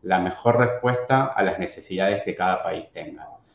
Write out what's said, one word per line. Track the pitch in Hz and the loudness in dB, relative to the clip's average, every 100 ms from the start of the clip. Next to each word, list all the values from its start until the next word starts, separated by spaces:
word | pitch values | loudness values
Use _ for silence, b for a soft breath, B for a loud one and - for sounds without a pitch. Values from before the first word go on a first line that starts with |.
la | 92 92 | 0 0
mejor | 90 - 120 117 | 0 0 4 4
respuesta | 123 - 123 123 - 135 135 | 4 2 0 0 2 2 2
a | - | 2
las | - - | 0 0
necesidades | 90 - - 92 98 101 | -6 -8 -8 0 0 0
que | - 90 | -2 -2
cada | 92 90 | 0 0
país | 95 90 - | -2 -6 -10
tenga. | 85 82 - - - b | -14 -14 -14 -18 -20 b